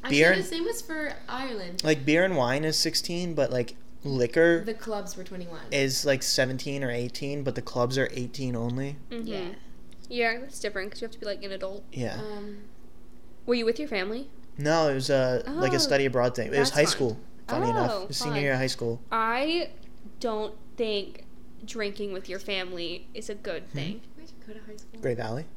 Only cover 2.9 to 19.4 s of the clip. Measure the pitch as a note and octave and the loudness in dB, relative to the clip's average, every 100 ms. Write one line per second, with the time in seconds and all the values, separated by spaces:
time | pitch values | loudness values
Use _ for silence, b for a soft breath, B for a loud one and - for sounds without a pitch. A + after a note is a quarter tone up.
2.9 | - - F3 F3+ D#3 C3+ B2+ A#2 - - | 0 0 -2 -2 2 2 2 -2 -6 -10
3.9 | - C#3+ C3+ A#2+ E3 E3+ E3+ G#3 A3 A3+ | -8 -2 2 4 6 8 6 2 -6 -4
4.9 | G#3 F#3 - F3+ F#3 F3 D#3+ - C#3+ C3+ | -6 -6 -8 -8 -8 -8 -10 -2 2 2
5.9 | C3+ D3 C3+ - - C3 C3 D3 C#3 C3 | 2 2 2 4 2 2 0 -4 -2 -2
6.9 | A#2+ B2 - C#3+ C#3+ C3+ A#2+ - B2+ B2 | -2 -2 -4 -4 -2 -2 -2 -2 0 2
7.9 | C3 B2+ C3 B2 C3+ C3 A#2+ A#2 B2+ C#3 | 2 0 0 -4 -4 -2 -2 -2 -2 -4
8.9 | C#3+ - A#3 A3+ G3+ F3+ G#3+ - - - | -6 -8 -6 -6 -4 -6 -8 -8 -8 -8
9.9 | - - A#3+ A#3 A#3 C4+ - G#3 G3+ G3 | -8 -6 0 0 0 -6 -4 -4 -4 -6
10.9 | - A3+ - G#3 G3+ G3+ G3 F#3+ G3+ - | -6 -8 -6 -6 -6 -6 -6 -6 -6 -8
11.9 | - A2+ - G#3+ G#3 G#3 G3+ G#3 - - | -4 -4 -4 -6 -6 -8 -8 -10 -10 -10
12.9 | - - - - - - A#3+ A3+ A#3 D4 | -10 -10 -10 -10 -8 0 2 2 0 -2
13.9 | G3+ F#3 A#3 C#4+ - - - D3 E3 D#3 | -2 -2 -4 -6 -8 -8 0 4 6 6
14.9 | C3+ C3+ C3+ B2+ B2+ - D#4+ C3 C3+ - | 4 4 4 6 2 0 2 4 4 4
15.9 | C#3 C3+ B2+ B2 A#2+ A2+ C3+ C3+ D3 E3+ | 4 4 4 4 2 2 4 4 6 4
16.9 | - B2+ - - - - A#2+ A#2+ A#2+ - | 4 2 0 -8 -8 -2 2 4 4 4
17.9 | G3+ G3 C3+ D3 C#3+ C#3+ C3 C3 - A#2 | 0 -2 -2 0 2 2 4 2 0 0
18.9 | A#2 - A3+ A3 A#3+ | -2 0 2 2 2